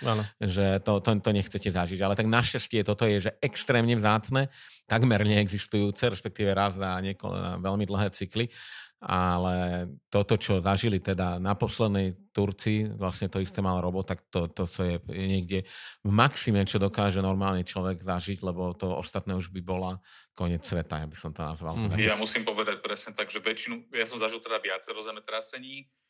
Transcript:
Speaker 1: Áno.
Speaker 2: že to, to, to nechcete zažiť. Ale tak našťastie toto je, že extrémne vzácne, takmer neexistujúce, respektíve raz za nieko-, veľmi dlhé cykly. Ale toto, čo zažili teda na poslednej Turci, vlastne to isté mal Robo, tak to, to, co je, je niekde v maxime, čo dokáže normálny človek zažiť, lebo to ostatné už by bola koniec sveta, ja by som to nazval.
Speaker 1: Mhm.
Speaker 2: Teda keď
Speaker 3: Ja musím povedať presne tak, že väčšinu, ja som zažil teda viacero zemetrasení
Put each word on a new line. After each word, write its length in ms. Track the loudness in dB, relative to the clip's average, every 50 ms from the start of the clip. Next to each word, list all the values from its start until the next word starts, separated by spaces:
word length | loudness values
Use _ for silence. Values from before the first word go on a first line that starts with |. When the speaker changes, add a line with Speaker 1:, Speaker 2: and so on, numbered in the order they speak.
Speaker 1:
Áno. 260 | 0 0 0 0 0 -4 -6
Speaker 2:
že 440 | _ -2 0 2 2 4 4 2 2
to, 200 | 2 2 2 2
to, 160 | 4 2 2 2
to 140 | 2 2
nechcete 380 | 2 2 0 -2 -4 -4 -2 -2
zažiť. 300 | 0 0 -2 -2 -2 -2
Ale 120 | 0 0 2
tak 140 | 2 2 4
našťastie 560 | 6 6 4 4 2 -2 -4 0 0 0 2
toto 200 | 2 2 2 4
je, 180 | 4 4 4 2
že 160 | 0 -2 -2
extrémne 540 | -2 -4 -2 -2 0 2 4 4 4 4 4
vzácne, 580 | 4 4 4 4 4 2 2 0 0 0 0 -4 -10 -20 -20 -20 -20 _
takmer 400 | 0 2 4 6 6 6 6 6
neexistujúce, 840 | 6 6 6 4 4 0 -4 -4 0 0 2 2 2 2 2 0 0
respektíve 420 | 0 -2 -6 -8 -4 0 0 2
raz 240 | 4 4 2 2 0
za 240 | -2 -4 -2 -2 -2
nieko-, 320 | -2 -4 -4 -4 -6 -6 -4 -4 -4 -4 -4 -4
veľmi 280 | -2 -2 0 0 0
dlhé 260 | 0 0 0 0 0
cykly. 400 | 0 -4 -6 -4 -2 -2 -2 -2 -4 -10 -16 -16 -16 -16 -18 -20 _ _
Ale 880 | -4 -2 0 2 4 4 2 2 2 2 0 0 0 0 -2 -2 -4 -8 -10 -14 _
toto, 300 | _ 0 0 2 2 2
čo 240 | 0 2 0 0 2
zažili 400 | 2 2 2 2 2 2 0 0
teda 400 | 0 0 0 0 0 0 -2 -2
na 160 | 0 -2 0
poslednej 640 | 0 0 -2 0 0 0 2 2 2 2 0 -2 -6 -12 _
Turci, 540 | _ 0 0 0 0 -2 0 0 2 2 0
vlastne 400 | -2 -4 -4 -4 -4 -2 -2 -4
to 140 | -2 -2 -2
isté 200 | -4 -2 -2 -2
mal 200 | 0 0 0 2
Robo, 240 | 0 0 0 -2 -2
tak 240 | -2 -6 -6 -8 _
to, 160 | -2 -2 -2
to, 220 | -2 -2 -4 -4 -4
co 140 | -2 -2
je, 180 | -2 -2 -2 -2
je 220 | -4 -8 -6 -4 -2
niekde 340 | 0 0 0 0 0 -2 -2 -2 -4 -10 -16 -16 -16 -16 -6 0
v 80 | 4
maxime, 480 | 6 8 6 6 6 2 0 2 4 4
čo 160 | 4 2 2 2
dokáže 460 | 2 2 2 2 2 2 2 2 2
normálny 400 | 2 2 2 2 2 0 0 -2
človek 320 | -2 -4 -2 -2 -2 -4 -4
zažiť, 460 | -4 -4 -4 -2 -2 -4 -6 -4 -4
lebo 320 | -4 -4 -2 -4 -4 -4
to 160 | -4 -4 -4
ostatné 400 | -2 -4 -4 -4 -6 -6 -4 -4 -4
už 160 | -4 -4 -6
by 120 | -8 -10
bola 420 | -6 -4 -4 -4 -4 -4 -6 -8 -12 -18 -20 -20 -20 _
koniec 320 | _ -4 -2 -2 -2 -2 -2
sveta, 360 | -2 -2 -2 -2 -4 -6 -6
ja 80 | -6 -8
by 80 | -10
som 160 | -12 -12 -10
to 80 | -8 -8
nazval. 400 | -8 -8 -8 -8 -8 -6 -4 -2
Speaker 1:
Mhm. 40 | -2
Speaker 2:
Teda 100 | 0 2
keď 80 | 2 2
Speaker 3:
Ja 140 | 2 2 0
musím 240 | -2 -4 -4 -4 -4
povedať 340 | -2 -2 -2 -2 -2 -4 -4
presne 320 | -6 -6 -6 -6 -8 -10 -8
tak, 180 | -6 -6 -6
že 80 | -6 -6
väčšinu, 480 | -4 -4 -4 -4 -6 -8 -10 -12 -12 -8
ja 160 | -6 -4 -4
som 160 | -4 -4 -4
zažil 180 | -4 -4 -4 -6
teda 220 | -6 -6 -6 -4
viacero 400 | -4 -4 -6 -6 -8 -10 -12 -10
zemetrasení 880 | -10 -10 -12 -12 -10 -8 -8 -8 -8 -10 -12 -14 -14 -14 -14 -16 -16 _ _ _ _ _